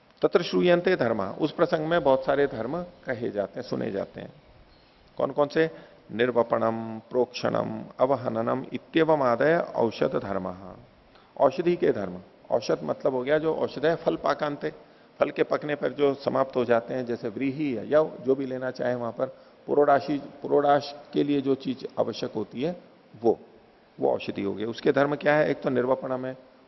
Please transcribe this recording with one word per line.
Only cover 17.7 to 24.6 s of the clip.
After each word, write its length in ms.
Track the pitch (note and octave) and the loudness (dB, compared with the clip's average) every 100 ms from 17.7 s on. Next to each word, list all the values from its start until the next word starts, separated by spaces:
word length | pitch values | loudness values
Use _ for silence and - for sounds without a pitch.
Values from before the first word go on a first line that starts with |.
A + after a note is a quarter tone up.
है 140 | A2+ G2+ | -4 0
या 140 | C#3+ | 2
जो 320 | D#3 - B2+ | 2 -2 0
भी 120 | C3+ C3+ | 0 -2
लेना 240 | B2+ B2+ | -6 -6
चाहे 240 | B2+ B2+ | -4 -2
वहां 180 | B2 A#2 | -2 -4
पर, 140 | A2+ C3 - - - - | -4 -6 -8 -20 -14 -2
पुरोडाशी, 520 | C#3 D3 F3 - D3 | 4 6 4 2 -4
पुरोडाश 760 | - - D3 C#3+ C#3+ C#3+ - - - | -6 -10 0 2 4 4 2 -12 -6
के 100 | D3+ | -2
लिए 180 | C#3+ C#3+ | 0 0
जो 140 | C3+ | 0
चीज 340 | C3 - A#2+ - - | -2 -2 -6 -6 -4
आवश्यक 320 | A#2 A2 B2+ | -4 -4 -6
होती 300 | A2 G#2 A2+ | -6 -8 -4
है, 200 | D3 F3 - - _ - | -6 -6 -12 -20 _ -2
वो, 160 | A2+ F2+ - - - _ _ - | 2 2 -2 -20 -20 _ _ -4
वो 140 | C3+ | 0
औषधि 280 | A#2 - G#2 | 0 -2 -4
हो 120 | G2 | -4
गई। 100 | G2 | -4